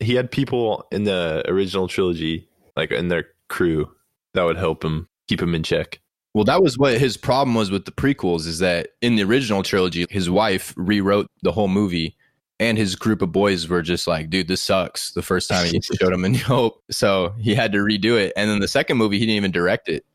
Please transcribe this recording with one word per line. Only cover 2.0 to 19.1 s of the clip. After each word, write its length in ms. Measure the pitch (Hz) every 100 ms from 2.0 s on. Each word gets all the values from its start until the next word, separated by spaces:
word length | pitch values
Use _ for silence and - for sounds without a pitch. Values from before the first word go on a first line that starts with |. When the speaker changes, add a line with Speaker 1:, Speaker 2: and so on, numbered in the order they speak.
| 92 85 80 82 - _ _ -
Speaker 1:
like, 140 | 80
in 160 | 98 87
their 180 | 87 - _ -
crew 420 | - 90 78 73 _ _ _ _
that 80 | 95
would 120 | 87 85
help 280 | 90 80
him, 240 | 82 78 87 _ -
keep 120 | 95
him 140 | 87
in 80 | 85
check. 380 | 78 80 82 - _ _ _
Speaker 2:
Well, 100 | 107
that 180 | 107 165
was 160 | 185 123
what 200 | 139 117
his 180 | 135 -
problem 380 | - 127 135
was 160 | 117 101
with 140 | 98
the 60 | -
prequels, 540 | - 135 139 95 85 82
is 120 | 80
that 320 | 92 85 - -
in 160 | 120 113
the 80 |
original 380 | 98 127 123 101
trilogy, 440 | 92 101 90 82 87
his 180 | 101 87
wife 440 | 92 110 92 - -
rewrote 500 | 90 104 95 101 87 _
the 100 | 92
whole 160 | 87 101
movie, 480 | 98 104 87 80 - _ _ _ -
and 160 | 113 110
his 180 | 101 92
group 260 | 110 104
of 100 | 92
boys 360 | 85 101 92 80
were 140 | 87
just 240 | 82 87 -
like, 240 | 82 78
"Dude, 180 | 92 85
this 140 | 90
sucks," 500 | - 95 87 - -
the 100 | -
first 260 | - 92 -
time 180 | 92 87
he 140 | 87
Speaker 1:
<laughs> 200 | - -
Speaker 2:
showed 120 | 92
him 120 | 90
A 40 | 92
New 100 | 123
Hope. 440 | 113 131 117 - -
So 420 | - 107 95 92 107
he 160 | 110
had 180 | 107 113
to 60 | 101
redo 400 | 104 104 107 117
it. 120 | 95 -
And 140 | 107
then 80 | 104
the 80 | 98
second 300 | 139 151 139
movie, 200 | 107